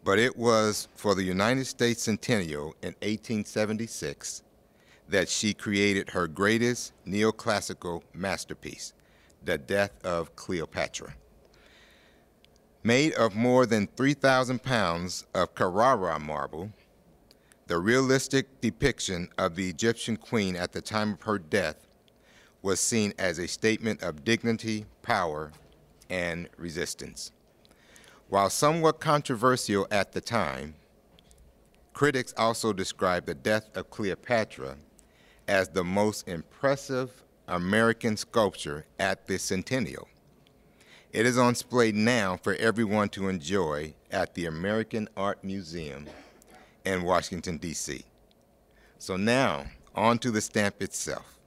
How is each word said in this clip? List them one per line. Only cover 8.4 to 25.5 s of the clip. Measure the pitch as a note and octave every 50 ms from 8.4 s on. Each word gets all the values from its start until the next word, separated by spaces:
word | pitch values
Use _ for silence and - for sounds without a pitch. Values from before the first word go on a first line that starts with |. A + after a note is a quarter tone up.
| - - - - - D#2 - - - - - _ _ _ _ _ _ _ _ _ -
The | - F2 D#2
Death | C#2 - G2 G2+ G2+ G2 - - -
of | F#2 F2 E2+ E2 - -
Cleopatra. | - - - G2 E2+ D#2 - - - D#2 - - - - - C2+ - _ _ _ _ _ _ _ _ _ - - - - _ _ _ _ _ _ _ _ _ _ _ _ - _ _ _ _ _ _ _
Made | G#2 A#2 C3 D3 D#3+ -
of | - A2+ A2+ F#2
more | G#2+ A#2 B2 B2 B2+ B2+
than | A2 A2+ A2 G2+
three | - - - B2+ C#3 D3
thousand | C#3 - C#3 C3 B2+ C3 A#2+ B2+ A#2 -
pounds | B2+ C3 A#2 G2+ F2 E2+ E2+ F2 F2+ F2 - - _ _
of | F2+ F2+ - _
Carrara | - A2 F#2 F2 G2 A2+ C3 C3+ A2 F#2 F2 D#2+ D#2
marble, | D2+ D2+ D2+ D2 C#2 C2+ - D#2 F2+ G#2+ G#2 _ _ _ _ _ _ _ _ _ _ _ - _ _ _ - _ _ -
the | F2 E2+
realistic | F2 G#2 A#2+ C3 C3+ B2+ C3 C3+ - - - C3+ B2+ - - _
depiction | - A2+ - - - C#3+ A2+ - - - F#2+ F2 F2 - - -
of | F#2+ F#2+ E2+
the | E2+ F#2+ F#2
Egyptian | F2 D2+ - A2+ A#2 - - - A2+
queen | G2+ - - - A#2 G2+ F#2+ F2+
at | F2 F2+ F2+ -
the | F2
time | - - G#2+ G#2+ G#2+ G#2+ G#2
of | - -
her | A2 G#2+ G2+
death | E2+ D#2 - G#2 F2+ D#2 D#2 - - _ _ _ _ _ _ _ _ _ _ - _ _ _ _
was | - F#2+ F#2+ F2
seen | - - B2 A2+ G#2+ G2+ - -
as | F#2+ F#2 E2+ D#2
a | F2+
statement | E2 - - - A2 A2 G#2+ - A2+ G#2+ - -
of | F2+ D#2+ D2+ C#2
dignity, | A2+ A#2 A2 - A#2 A2+ A2 - A2 A2 G#2+ G#2 - _ _ _
power, | - A#2+ G#2 F#2 E2+ D2+ D2+ D#2 D2+